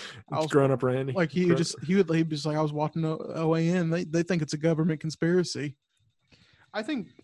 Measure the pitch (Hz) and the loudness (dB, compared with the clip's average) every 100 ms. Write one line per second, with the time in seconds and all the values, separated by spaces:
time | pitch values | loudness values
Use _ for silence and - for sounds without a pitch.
0 | - - - 147 156 147 135 127 127 127 | -16 -18 -8 -4 2 4 4 2 0 -2
1 | 135 151 165 175 180 165 165 - 143 196 | -2 -2 0 2 4 4 2 -4 0 2
2 | 165 160 160 151 151 151 151 147 151 165 | 4 2 0 -2 -2 0 -2 -2 -4 -2
3 | 160 160 - 160 165 160 165 180 165 170 | -2 -4 -6 -2 0 2 2 2 0 -2
4 | 170 165 170 180 156 151 165 156 160 151 | 0 -2 0 -2 -2 -2 0 2 0 0
5 | 160 - 165 180 170 123 147 - _ _ | -6 -2 2 2 0 -4 -8 -10 _ _
6 | _ _ _ _ _ _ _ 208 220 277 | _ _ _ _ _ _ _ -8 -4 -6
7 | 170 - | -6 -14